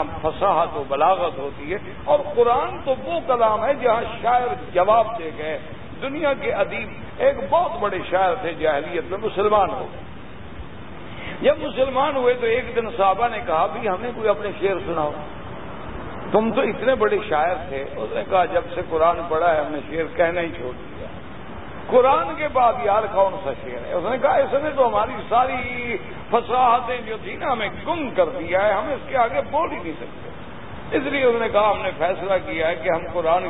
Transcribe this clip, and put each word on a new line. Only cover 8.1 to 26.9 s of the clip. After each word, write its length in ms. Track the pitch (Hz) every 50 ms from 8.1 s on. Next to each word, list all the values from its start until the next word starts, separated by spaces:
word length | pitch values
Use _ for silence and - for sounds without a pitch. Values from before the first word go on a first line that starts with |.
| 175 185 190 185 170 -
تھے 120 | 151 170 160
جاہلیت 500 | 143 156 156 147 143 151 175 175 165 156 -
میں، 80 | 185
مسلمان 520 | 202 220 208 - 180 202 214 214 208 190 165
ہو 100 | - -
گئے۔ 280 | 147 - - - - - - - - - - - - - - - - - - - - - - - - - - - - - - -
جب 140 | - 269 - -
مسلمان 540 | - 285 233 240 262 277 247 254 277 311 285
ہوئے 180 | 269 247 247 247
تو 120 | 247 240
ایک 300 | 226 226 254 240 233 220
دن 100 | 226 226 208 170
صحابہ 300 | - 196 196 190 196 240
نے 120 | 240 226 208 -
کہا، 200 | 180 160 160 170
"بھی 240 | 208 - 240 233 208
ہمیں 220 | 185 185 226 247 233
کوئی 140 | 233 220 214
اپنے 200 | 202 202 208 202 - -
شعر 140 | 175 196 190 175 -
سناؤ، 260 | 160 170 160 151 147 143 - - - - - - - - - - - - - - - - - - - - - - -
تم 200 | - 208 220 226
تو 100 | 214 247
اتنے 340 | 269 233 196 - 208 247 262
بڑے 220 | 214 214 208 208 190 - -
شاعر 260 | 156 147 156 175 185 147 139 131
تھے۔" 120 | 135 135
اس 320 | 139 - - - 107 - -
نے 100 | 117 202 -
کہا، 160 | 190 185 175
"جب 160 | 160 165 175 170 - 175
سے 60 | 170 175 -
قرآن 280 | 160 160 160 170 175 170 165 170
پڑھا 260 | 156 160 170 175 160
ہے 40 | 156
ہم 120 | 147 147
نے 80 | 151 143 123 104
شعر 280 | 147 165 160 143 -
کہنا 240 | - 170 165 175 180
ہی 60 | 170 165 -
چھوڑ 140 | - 120 127
دیا۔ 360 | 123 - - - - - - - - - - - - - - - - - - - - - -
قرآن 400 | - 220 254 247 262 285 320 330 - -
کے 100 | - 311
بعد 260 | 285 233 254 247 233 - - -
یار 200 | 202 196 220 214 202 -
کون 200 | 190 196 190 180 - -
سا 60 | 139 123 - -
شعر 220 | 127 123 120 117
ہے؟" 80 | 156 180
اس 180 | 180 165 208
نے 60 | 254 254
کہا، 120 | 254 285 -
"اس 220 | 320 277 - 247 277 294
نے 60 | 311 277
تو 120 | 277 254
ہماری 240 | 233 208 208 220 254 254 214 - -
ساری 680 | 214 240 254 262 269 254 247 247 247 247 240 240 233 - - - - - - -
فصاحتیں 680 | 208 233 233 - 233 254 254 240 226 247 240 247